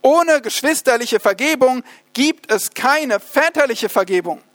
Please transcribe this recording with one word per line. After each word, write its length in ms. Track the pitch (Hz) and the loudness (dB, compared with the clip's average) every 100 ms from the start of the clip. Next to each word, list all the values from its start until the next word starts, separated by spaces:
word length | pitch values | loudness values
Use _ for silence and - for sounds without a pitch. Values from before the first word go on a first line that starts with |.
Ohne 380 | 262 320 339 302 | 4 2 2 0
geschwisterliche 800 | 226 - 277 320 - 233 240 214 | 0 -4 -2 0 0 0 0 0
Vergebung 640 | 208 196 285 302 254 254 - - _ | 0 0 -2 2 2 0 -8 -20 _
gibt 360 | - 285 320 - | -2 -2 -2 -2
es 240 | 214 - | -2 -2
keine 460 | - 254 294 294 214 | -4 0 0 0 -4
väterliche 680 | - - 311 320 285 226 208 | -2 0 0 0 -2 0 -2
Vergebung. 540 | - 190 185 175 151 _ | -2 0 -2 -4 -12 _